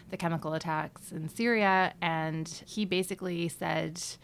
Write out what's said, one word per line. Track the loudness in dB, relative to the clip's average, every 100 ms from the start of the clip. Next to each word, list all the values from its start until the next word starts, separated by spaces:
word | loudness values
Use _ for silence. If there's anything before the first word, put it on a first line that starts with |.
| -12
the | -4
chemical | -2 0 -2 -4
attacks | -2 -2 -2 -8 -12
in | -8 -8
Syria, | 0 2 4 6 6 4 2
and | 0 0 0 -2 -4 -8 -8
he | -2
basically | 2 2 0 -2 -4 -2 -2
said | -2 -2 0 -2 -4 -8 -10